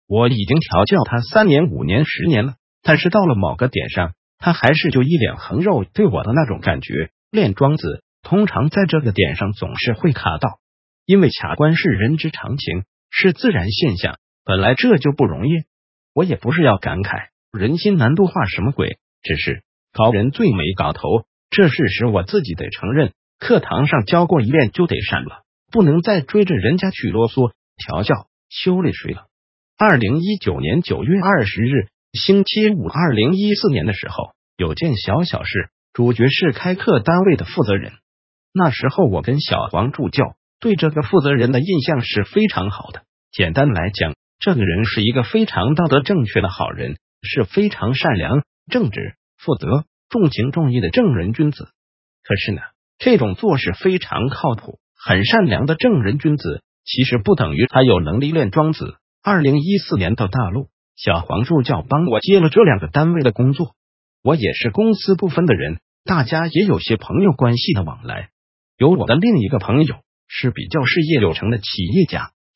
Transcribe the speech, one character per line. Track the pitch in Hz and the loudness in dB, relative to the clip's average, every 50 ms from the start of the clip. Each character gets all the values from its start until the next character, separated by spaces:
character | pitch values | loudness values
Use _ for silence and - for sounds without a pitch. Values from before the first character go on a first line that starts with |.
| _ - | _ -2
我 | 98 110 120 123 | 0 2 2 2
已 | 127 110 101 | 2 0 0
经 | - 131 165 | 0 0 0
调 | - - 127 90 104 | 0 2 2 2 2
教 | - 202 175 113 | 4 2 2 2
他 | - 123 120 | 0 -2 -4
三 | 120 - - 165 220 190 | -4 0 2 4 4 6
年、 | 143 143 175 151 | 4 4 4 2
五 | 82 62 62 | -2 -4 -2
年、 | 73 92 123 156 | 0 0 0 0
十 | - - - 160 | 0 -2 -4 -2
年 | 170 147 107 107 | 0 0 0 0
了， | 139 131 - _ _ _ _ | -2 -6 -10 _ _ _ _
但 | - - 190 185 | 0 2 2 2
是 | - 175 | 2 2
到 | 170 214 190 | 2 2 2
了 | 165 123 | 2 2
某 | 98 95 73 69 87 | 2 0 -2 -2 -2
个 | 120 127 | -2 -2
点 | - 87 69 - | -2 -4 -6 -4
上， | - 95 87 85 - - _ _ _ _ | -4 -4 -4 -4 -6 -10 _ _ _ _
他 | - 175 165 | -2 -2 0
还 | - - 123 156 | 2 2 2 2
是 | 156 - 160 | 2 0 0
就 | - 131 127 | 2 2 2
一 | 143 175 156 | 2 2 2
脸 | 113 73 - | 0 -2 -4
横 | - - - 90 123 | -8 -10 -6 -4 -2
肉 | 175 208 180 120 98 | 0 0 0 0 -2
对 | - _ - 214 165 | -2 _ 0 2 2
我 | 98 78 - | 2 0 -2
的 | 95 | 0
那 | 120 160 156 | 0 0 0
种 | 123 - 78 | 0 -4 -4
感 | - 87 80 67 | -4 -4 -4 -4
觉。 | 65 - - 71 82 - _ _ _ _ | -6 -6 -6 -6 -6 -6 _ _ _ _
练 | - 214 185 107 98 | 0 0 2 2 2
庄 | - 139 139 156 | 2 2 2 2
子， | 151 - 78 73 - - _ _ _ | 0 -2 -6 -8 -10 -14 _ _ _
通 | - - 170 202 214 185 | -4 0 2 2 2 2
常 | - 98 123 156 | 0 0 0 0
在 | - 202 196 | 2 0 0
这 | 160 - 156 | 2 2 0
个 | 143 113 | 0 0
点 | 95 - 92 76 78 | 0 0 0 0 -2
上 | - 98 101 | -2 -4 -4
总 | 104 - 95 - - - | -4 -6 -8 -8 -8 -6
是 | - - | -4 -4
会 | 110 - - 170 123 | -2 0 0 0 0
卡 | - - 92 78 78 | 0 -2 -4 -4 -2
到， | - 110 - - _ _ _ _ _ _ _ _ _ | -4 -4 -6 -8 _ _ _ _ _ _ _ _ _
因 | - 190 202 | 2 4 6
为 | 175 120 | 6 4
卡 | - - - 95 - | 2 -2 -6 -6 -2
关 | - 147 156 165 | 0 2 2 2
是 | - - 180 | 2 0 0
人 | 110 95 104 120 160 | 0 0 0 0 0
之 | 156 - 160 | -2 -4 -6
常 | - - - - 127 | -8 -8 -8 -8 -8
情， | 143 - - 85 90 98 - _ _ _ _ | -8 -6 -6 -6 -8 -8 -10 _ _ _ _
是 | - - - 190 170 | -4 0 2 2 2
自 | - - 247 | 2 0 0
然 | 175 104 85 104 | 0 0 -2 -2
现 | 104 - 180 139 92 85 | -2 0 0 0 0 -2
象， | - - 69 - _ _ _ _ _ | -4 -6 -8 -10 _ _ _ _ _
本 | - 95 95 | -2 0 2
来 | 98 113 127 | 2 2 2
这 | - - 254 214 139 | 2 2 2 2 2
就 | - 147 | 2 0
不 | 139 - 135 | 0 2 0
容 | 95 78 67 98 | 0 0 -2 -2
易。 | 139 170 165 156 - _ _ _ _ _ _ _ _ _ | -2 -2 -2 -4 -8 _ _ _ _ _ _ _ _ _
我 | - 175 | -2 -2
也 | 185 135 - | 0 -2 -4
不 | - 117 165 | -4 -2 0
是 | 175 165 | 2 4
要 | 127 104 92 | 4 4 2
感 | - - 76 87 | 0 -4 -6 -4
慨， | 98 - - - - - _ _ _ _ | -4 -6 -6 -8 -10 -14 _ _ _ _
人 | - 101 95 117 160 170 | -8 -4 -2 -2 -2 0
心 | - 208 196 165 | 0 0 2 2
难 | - 120 151 | 2 2 4
度 | 180 196 175 | 4 2 2
化 | - 180 123 | 2 0 -4
什 | 90 - - | -2 -2 -2
么 | 90 131 | -2 -2
鬼， | 139 - 71 - - - _ _ _ _ - | -2 -2 -4 -4 -6 -10 _ _ _ _ -6
只 | - 78 | -6 -4
是 | 73 - 73 69 - - _ _ _ _ _ - | -4 -4 -4 -6 -6 -10 _ _ _ _ _ -2
搞 | - 110 113 | 2 2 2
人 | 120 101 110 131 | 4 2 0 0
最 | 139 - 233 175 | 0 0 0 0
没 | 110 90 73 82 95 | 0 0 -2 -2 -2
搞 | - - 73 - | -2 -4 -4 -4
头， | - - 71 98 113 - - _ _ _ _ | -4 -2 -2 0 0 -2 -6 _ _ _ _
这 | - - 196 156 | 2 4 4 4
事 | 123 - 147 98 | 4 2 0 -2
实 | - - 113 | 0 0 0
我 | 123 104 90 | 0 0 0
自 | 90 - - 208 143 | 0 0 -2 -2 -2
己 | 92 82 | -2 -6
得 | - - - | -8 -8 -10
承 | - - - 95 127 | -10 -8 -6 -2 0
认， | 151 143 - - _ _ _ _ _ | 0 0 0 -4 _ _ _ _ _
课 | - - 240 170 | 0 2 2 2
堂 | - - 82 101 143 147 | 2 0 -2 0 0 2
上 | - 135 101 | 2 0 2
教 | - 165 170 175 160 | 2 2 2 2 2
过 | 175 151 | 2 2
一 | 107 110 | 2 2
遍 | 143 160 131 101 | 2 2 2 2
就 | - - 175 | 0 0 0
得 | - - - | 0 0 -4
闪 | 104 - - 69 65 | -4 -4 -6 -6 -6
了， | - - - _ _ _ _ _ _ | -8 -12 -18 _ _ _ _ _ _
不 | - 233 | 2 4
能 | 190 147 147 175 170 | 4 6 4 4 2
再 | 226 208 175 | 2 0 0
追 | 131 - - 208 202 | -2 0 2 2 2
着 | 185 165 | 2 2
人 | 98 92 117 165 185 | 0 0 0 0 0
家 | - 190 | -2 -4
去 | 190 - - 110 | -4 -4 -4 -2
啰 | - 110 117 113 | 0 0 0 0
嗦， | - 135 127 113 - _ _ _ _ - | 0 0 0 0 -2 _ _ _ _ -16
调 | - - 92 80 98 | -12 -8 -6 -4 -2
教、 | - 143 104 - _ _ _ _ _ | -2 -2 -2 -4 _ _ _ _ _
修 | - - - 185 180 185 | -14 -4 -2 0 0 0
理 | 180 123 80 | 0 -2 -4
谁 | - - 151 | -4 -8 -12
了。 | - - - _ _ _ _ _ _ _ _ _ _ | -12 -12 -14 _ _ _ _ _ _ _ _ _ _
二 | - 214 214 170 123 | 2 4 4 4 4
零 | 110 95 127 160 | 2 0 0 0
一 | 170 196 214 196 | -2 -2 -4 -4
九 | - 101 80 - | -4 -4 -4 -4
年 | 67 76 107 170 | -2 -2 0 -2
九 | 170 - - 60 95 | 0 -2 -4 -4 -2
月 | 131 180 202 | 0 0 0
二 | 170 190 202 156 110 | 2 2 2 2 0
十 | 95 - 90 | -2 -2 -2
日， | 113 123 143 123 98 - _ _ _ _ | -2 0 0 0 -2 -4 _ _ _ _
星 | - - - - 196 202 196 | -10 -2 2 4 4 4 2
期 | - - 214 214 214 | 2 0 0 2 2
五。 | 214 165 - - | 0 0 -4 -4
二 | - 151 175 165 | -2 0 0 2
零 | - 107 107 139 190 | 2 2 2 2 2
一 | 190 208 208 208 | 0 0 0 0
四 | - - 196 | 0 0 0
年 | 139 95 76 92 | 0 0 0 -2
的 | 98 | -4
时 | - - - | -4 -8 -10
候， | - - - - _ _ _ _ _ | -10 -10 -10 -12 _ _ _ _ _
有 | - 90 80 78 | -4 -4 -4 -2
件 | - 165 165 127 101 | -2 -2 -2 -2 -2
小 | - - 98 147 175 | -2 -2 0 0 0
小 | - - - 90 | -2 -4 -6 -6
事， | - - 98 85 - _ _ _ _ - | -4 -4 -6 -6 -6 _ _ _ _ -2
主 | - 120 120 120 | 0 2 2 4
角 | 113 117 139 | 4 2 2
是 | 139 - 190 156 | 2 2 0 -2
开 | - - - 180 185 | -2 -2 -4 -4 -4
课 | 185 - 233 180 127 | -2 0 2 2 2
单 | 101 170 165 180 190 | 2 2 2 4 4
位 | 202 151 | 4 2
的 | - 85 | 2 0
负 | - - 185 135 | -4 -2 -2 0
责 | 104 98 | 0 0
人。 | 98 - - - _ _ _ _ _ _ _ _ _ _ _ | -2 -2 -6 -14 _ _ _ _ _ _ _ _ _ _ _
那 | - 185 180 151 | -2 0 2 2
时 | 117 - - 135 | 0 0 -2 -2
候 | - - 180 | 0 2 2
我 | 120 95 82 - | 2 2 0 -2
跟 | - 131 147 | -2 -2 -2
小 | - - - 73 58 - | -2 -2 -2 -2 -2 -2
黄 | - 85 107 135 | -2 -2 -2 -2
助 | - - 127 90 | -4 -4 -6 -2
教 | - - 127 - - _ _ _ _ _ | -2 -2 -2 -2 -4 _ _ _ _ _
对 | - 233 202 | -2 0 0
这 | 156 165 156 | 2 0 0
个 | 151 151 | 0 -2
负 | 139 - - 185 | -2 2 2 2
责 | 139 143 143 | 4 4 2
人 | 123 117 120 | 2 2 2
的 | 135 123 | 2 0
印 | 143 196 190 151 | 0 0 0 0
象 | 123 - 156 123 | 0 0 -2 -2
是 | 113 - - 104 98 | -2 -2 -2 -4 -4
非 | - - 208 220 208 | -2 0 0 0 0
常 | - - 92 101 | 0 -4 -4 -4
好 | 95 - - - | -6 -10 -12 -16
的。 | - - - _ _ _ _ _ | -18 -18 -20 _ _ _ _ _
简 | - - 95 82 | -4 -2 -2 0
单 | 82 135 143 147 | 0 2 2 2
来 | 107 85 80 107 | 2 0 -2 -4
讲， | 104 - 85 80 76 - _ _ _ _ | -4 -4 -4 -4 -6 -8 _ _ _ _
这 | - 208 180 | -2 0 0
个 | 127 101 | 2 0
人 | 90 85 95 113 | 0 0 0 -2
是 | 101 - 113 101 | -2 -2 0 0
一 | 113 | 0
个 | 120 135 120 | 0 0 -2
非 | - - 220 220 | 0 0 0 0
常 | - - - 92 123 156 | 0 0 0 0 2 2
道 | 160 175 151 | 2 2 2
德 | 131 147 | 2 2
正 | 135 - 202 170 120 | 2 2 0 0 0
确 | 101 - 107 | 0 0 -2
的 | 90 90 | -2 -2
好 | 87 - - - | -2 -4 -6 -6
人， | - - - 64 73 - _ _ _ _ - | -6 -6 -8 -8 -8 -12 _ _ _ _ -14
是 | - - 139 110 | -6 -4 -2 -2
非 | - - 196 208 208 | 0 0 0 0 0
常 | - - 95 110 135 | -2 -2 -4 -2 -2
善 | 131 - 165 120 | 0 0 0 0
良、 | 165 147 - 113 147 - - _ _ _ - | 0 0 0 0 0 -2 -4 _ _ _ -4
正 | - 247 208 120 | -2 -2 0 -2
直、 | - - - 101 - _ _ _ _ _ | -2 -6 -10 -10 -12 _ _ _ _ _
负 | - - 127 | -4 -2 -2
责、 | - 78 73 117 147 156 - _ _ _ _ | -2 0 0 0 -2 -2 -4 _ _ _ _
重 | - 240 190 147 | 0 2 2 2
情 | - - 110 139 | 2 0 -2 -2
重 | 139 170 160 131 | 0 0 0 0
义 | 120 123 | 0 0
的 | 92 - | -2 0
正 | - 254 240 185 123 | 0 2 2 2 2
人 | 90 85 98 120 | 0 0 -2 0
君 | - 156 151 | 0 0 0
子。 | 143 - - - _ _ _ _ _ _ _ _ _ _ _ | 0 -4 -10 -20 _ _ _ _ _ _ _ _ _ _ _
可 | - 104 | -4 -4
是 | 95 - - | -2 -2 -4
呢， | 98 - - - _ _ _ _ _ _ | -4 -6 -8 -12 _ _ _ _ _ _
这 | - 254 240 175 | 2 4 4 4
种 | 120 101 90 | 4 0 -2
做 | - - 208 156 127 | -2 0 0 0 0
事 | - 87 90 | 0 -4 -4
非 | - - 185 185 180 | -2 0 0 0 0
常 | - - - - 117 139 | -4 -6 -4 -4 -2 -4
靠 | 139 - - 147 117 | -4 -2 -2 -2 -2
谱、 | 104 - - - - _ _ _ | -2 -6 -12 -18 -20 _ _ _
很 | _ - - 95 95 104 | _ -2 0 0 2 2
善 | - - 226 190 | 2 2 2 2
良 | 131 92 76 123 | 2 2 0 0
的 | 147 160 | -2 0
正 | 156 - 247 214 143 104 | 0 2 2 2 2 2
人 | 98 120 147 | 0 -2 0
君 | - 156 151 139 | 0 0 0 0
子， | - 82 71 - - _ _ _ _ | -2 -6 -8 -8 -12 _ _ _ _
其 | - - 120 131 | -6 -2 -2 0
实 | - 123 120 | 0 0 0
不 | 95 208 196 | 0 0 0
等 | - 95 80 71 | 0 0 -2 0
于 | 73 117 | 0 0
他 | - - 131 | 2 4 4
有 | 131 123 101 90 | 4 6 4 2
能 | 82 73 90 117 | 2 0 -2 -2
力 | 139 147 | -2 0
练 | 165 160 131 98 | 0 0 0 0
庄 | - 156 151 156 | 0 0 0 0
子。 | 156 - - - - _ _ _ _ _ - | -2 -4 -8 -10 -12 _ _ _ _ _ -2
二 | 202 202 175 | 0 2 2
零 | 151 139 139 147 | 4 2 2 2
一 | 143 180 202 196 | 2 0 -2 -2
四 | - - 175 110 | -2 -2 -2 -2
年 | 92 85 113 | 0 0 -2
到 | - 117 95 | -2 -2 -2
大 | - 131 117 87 | -2 -2 -4 -2
陆， | 95 135 135 - _ _ _ _ _ | -4 -6 -8 -10 _ _ _ _ _
小 | - - 104 87 85 | -6 -2 -2 -2 -2
黄 | 85 - - 92 120 | -2 -4 -4 -4 -2
助 | - 170 147 120 | 0 0 0 0
教 | 120 135 85 - - | 0 -2 -4 -2 -2
帮 | 135 151 170 | -2 0 0
我 | 151 113 107 | 0 0 -2
接 | - 185 196 196 | 2 4 4 4
了 | 165 156 | 4 4
这 | - 220 | 4 6
两 | 233 165 117 98 | 6 6 4 2
个 | - 78 | -2 -2
单 | - 143 156 165 175 | -2 0 0 2 0
位 | 165 139 | 2 0
的 | 123 | 0
工 | 104 - 123 131 139 | 0 2 2 0 0
作。 | - 170 - - _ _ _ _ _ _ _ _ _ | 0 -4 -6 -8 _ _ _ _ _ _ _ _ _
我 | - 123 160 | -2 0 0
也 | 151 107 85 69 | 2 0 -2 -2
是 | - - 117 | -2 -4 -2
公 | - 196 220 226 214 | 0 2 2 2 2
私 | 202 - - 190 | 0 0 0 0
不 | 165 202 180 | 0 0 -2
分 | 135 170 180 170 | 0 0 2 2
的 | 110 | 2
人， | - 69 73 82 - - _ _ _ _ | 0 -2 -4 -8 -10 -12 _ _ _ _
大 | - 185 165 123 | -2 0 0 0
家 | 110 165 160 165 | 0 -2 -2 -2
也 | 165 151 160 214 | -2 0 0 0
有 | 196 117 - | 2 0 -2
些 | - - 113 107 | -2 -2 -4 -4
朋 | - - 90 156 202 | -4 -4 -2 0 2
友 | 196 | 2
关 | 139 - 131 120 117 120 | 2 2 2 2 2 0
系 | - - 175 | 0 -2 -2
的 | 101 87 | -2 -2
往 | 76 - - - | -6 -8 -12 -14
来。 | - - - - - _ _ _ _ _ _ _ _ _ - | -12 -12 -12 -14 -16 _ _ _ _ _ _ _ _ _ 0
有 | 123 156 | 2 2
我 | 185 147 95 | 2 2 2
的 | - 120 | 0 2
另 | 156 190 240 220 147 | 2 2 2 2 2
一 | 101 95 | 2 0
个 | - 101 | -2 -2
朋 | - - 110 143 156 | -2 0 2 2 2
友 | 127 - - _ _ _ _ _ _ | 0 -2 -6 _ _ _ _ _ _
是 | - - - 123 | -10 -6 -4 -4
比 | - - - - | -4 -6 -8 -6
较 | - 160 127 | -4 -2 -2
事 | 120 - 175 | 0 0 0
业 | 156 151 165 131 | 0 0 2 2
有 | 104 85 80 | 2 0 0
成 | - 87 104 | -2 -2 -2
的 | 120 113 | -2 -4
企 | 95 - - - 90 | -4 -8 -6 -6 -4
业 | 87 113 190 175 | 0 2 2 2
家， | - - 78 - - _ _ _ _ _ | 2 -2 -6 -8 -10 _ _ _ _ _